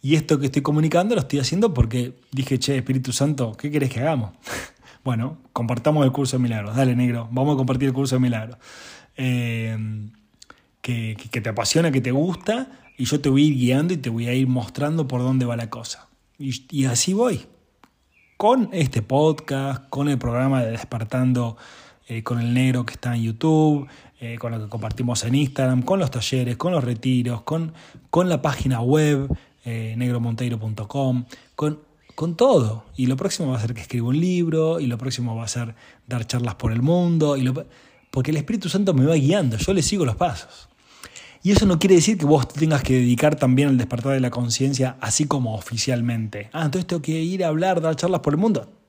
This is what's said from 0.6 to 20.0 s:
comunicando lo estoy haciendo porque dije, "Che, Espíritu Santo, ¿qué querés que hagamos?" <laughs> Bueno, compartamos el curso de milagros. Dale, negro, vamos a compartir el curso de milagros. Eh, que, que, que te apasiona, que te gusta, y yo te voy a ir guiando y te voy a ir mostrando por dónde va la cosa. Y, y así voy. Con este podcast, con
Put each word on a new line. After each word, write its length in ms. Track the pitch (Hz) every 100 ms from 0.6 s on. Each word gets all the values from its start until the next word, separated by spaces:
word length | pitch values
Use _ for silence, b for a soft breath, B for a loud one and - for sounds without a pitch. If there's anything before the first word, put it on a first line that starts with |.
comunicando 540 | 139 151 156 170 196
lo 80 | 233
estoy 160 | 131 143
haciendo 340 | 131 175 226
porque 420 | 135 113 123 123 - _
dije, 280 | 131 131 131
"Che, 180 | 131 135
Espíritu 340 | 123 131 127
Santo, 440 | 120 143 143 117 107
¿qué 140 | 147
querés 200 | 147 135
que 100 | 117
hagamos?" 320 | 143 151 104 -
<laughs> 580 | - - - _ - -
Bueno, 360 | - 117 127 160 _
compartamos 500 | - 117 117 151 151
el 80 | 135
curso 240 | 131 135 131
de 60 |
milagros. 340 | 123 113 104 113
Dale, 180 | 131
negro, 320 | 123 123 120 113
vamos 220 | 123 139
a 20 | 139
compartir 320 | 127 127 135
el 60 |
curso 220 | 131 139 127
de 40 |
milagros. 380 | 127 117 113 - B B B B B -
Eh, 580 | 131 123 120 117 113 110 110 107 104 - _ _ - B B _
que, 340 | - 120 113 107
que, 120 | -
que 100 | 120
te 80 | 107
apasiona, 420 | 107 101 160 165
que 120 | 135
te 80 | 123
gusta, 580 | 131 170 175 - 226 262 B B _
y 80 | 127
yo 120 | 147
te 120 | 143
voy 140 | 135
a 20 | 151
ir 80 |
guiando 400 | 135 123 131 170
y 20 | 175
te 140 | 131
voy 160 | 113 120
a 80 |
ir 120 | 127 135
mostrando 640 | 127 110 - 147 165 139
por 140 | 127
dónde 240 | 127 131 123
va 100 | 117
la 140 | 113
cosa. 400 | 117 110 - - _ _ _
Y, 280 | 135 123 _
y 140 | 147
así 300 | 131 120 -
voy. 320 | 190 247 160 - _ _ _ _ _ _ _ _ _
Con 320 | 208 262 214
este 300 | 185 135 -
podcast, 840 | 104 135 156 147 - 139 135 - -
con 180 | 131